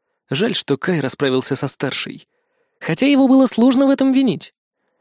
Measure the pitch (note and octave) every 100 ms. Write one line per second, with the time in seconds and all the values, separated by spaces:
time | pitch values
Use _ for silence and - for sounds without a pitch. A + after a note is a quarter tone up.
0 | _ _ _ C#3 A3+ G#3 - C#3 - F3
1 | C3+ - C#3 B2+ - C3 C#3 - C#3 -
2 | - - - _ _ _ _ _ - E3
3 | C4+ C#4 C4+ C4 B3+ - A#3+ B3+ C#4 C4+
4 | C4+ C4 C4+ D#3+ - _ _ _ _ _